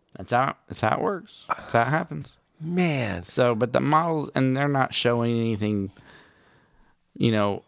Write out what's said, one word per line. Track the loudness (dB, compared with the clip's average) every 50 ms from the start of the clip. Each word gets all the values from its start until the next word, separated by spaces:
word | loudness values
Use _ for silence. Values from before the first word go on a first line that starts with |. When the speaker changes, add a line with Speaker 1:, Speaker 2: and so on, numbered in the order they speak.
| _ _ -18
Speaker 1:
That's | -16 -6 -2 0
how, | 0 0 0 -2 -6 _ -16
that's | -6 -2
how | 0 0 0
it | 0 0
works. | -2 -4 -4 -8 -14 -20 -16 -10 -8
That's | -8 -8 -4 0 2
how | 2 2
it | 2
happens. | 2 -2 -2 -4 -8 -12 -12 -14 -18 _ _ _ _ -14
Speaker 2:
Man. | -10 -4 0 0 2 2 0 0 -2 -2 -4 -4 -6
Speaker 1:
So, | -4 0 2 2 2 2
but | 2 0 0 0
the | 0
models, | 2 2 2 2 2 2 0 -2 -4 -2 0
and | 0 2 2 2
they're | 0 0
not | 0 2 0 0 0 0
showing | 0 0 2 2 2 2 2 0 0
anything, | 0 0 0 0 0 0 0 0 -2 -4 -6 -12 -20 -20 -20 -20 -20 -20 _ _ _ _ _ _ _ _ _ _ _ _ _ _ _ _ -4 0
you | 2 2
know, | 4 4 2 0 0 -2 0